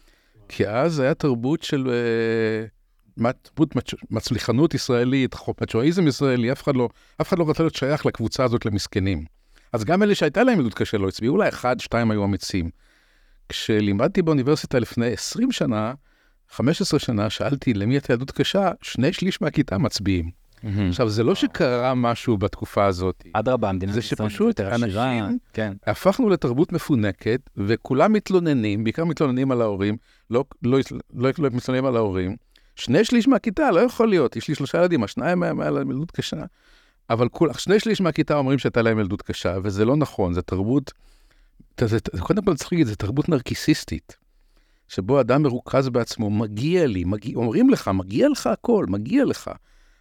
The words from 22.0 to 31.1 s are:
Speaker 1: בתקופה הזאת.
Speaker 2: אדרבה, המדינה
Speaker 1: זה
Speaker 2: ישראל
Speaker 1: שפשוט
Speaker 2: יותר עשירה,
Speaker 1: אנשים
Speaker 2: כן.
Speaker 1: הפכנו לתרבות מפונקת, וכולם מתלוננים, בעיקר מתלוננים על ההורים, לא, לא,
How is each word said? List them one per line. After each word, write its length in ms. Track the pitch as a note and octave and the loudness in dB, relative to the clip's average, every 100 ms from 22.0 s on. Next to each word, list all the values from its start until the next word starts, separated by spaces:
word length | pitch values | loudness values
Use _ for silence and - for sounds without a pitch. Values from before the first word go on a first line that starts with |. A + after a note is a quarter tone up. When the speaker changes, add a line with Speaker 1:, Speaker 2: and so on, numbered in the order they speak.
| A#2+ A#2 - G#2 | 0 0 0 0
Speaker 1:
בתקופה 480 | G#2 - - A2 G2+ | 0 -4 -4 2 2
הזאת. 380 | F2+ F#2 - - | 2 -2 -4 -4
Speaker 2:
אדרבה, 360 | A2 A2 B2 G#2+ | -2 0 0 0
המדינה 240 | F#2+ F#2+ | -2 -2
Speaker 1:
זה 60 | A2 | -4
Speaker 2:
ישראל 300 | - - G#2+ | -4 -4 -4
Speaker 1:
שפשוט 180 | G#2 A3+ | 0 0
Speaker 2:
יותר 280 | - G2 | 0 -2
עשירה, 440 | A#2 A2+ G2+ C3 A#2 | -2 -2 -2 -2 -2
Speaker 1:
אנשים 200 | G2+ A#3+ - | -2 -4 -6
Speaker 2:
כן. 200 | - G#2+ G2 - | -6 -6 -4 -6
Speaker 1:
הפכנו 420 | G#2+ F#3 G3 A3 | 0 0 2 2
לתרבות 440 | E3+ C3 B2 F3+ | 2 0 0 0
מפונקת, 680 | E3+ - C3 G#2 - G#2+ B2+ - - | 0 0 0 0 -2 -2 -2 -4 -6
וכולם 560 | G2+ A2+ - C3 G3 | -2 -2 0 2 4
מתלוננים, 720 | G#3+ - F#3 E3+ C3+ G#2+ G#2 | 2 2 2 2 2 0 0
בעיקר 200 | A2 D#3+ | -2 -2
מתלוננים 460 | E3+ D3 D3 B2 C3+ | -2 0 0 0 0
על 120 | A#2+ | 0
ההורים, 340 | A2 F#2+ G2+ G#2+ - _ _ | 0 0 -2 -2 -8 _ _
לא, 140 | A#2 C#3+ - | -2 -2 -4
לא, 160 | A#2+ C3+ B2 B2 - | 2 2 0 -6 -12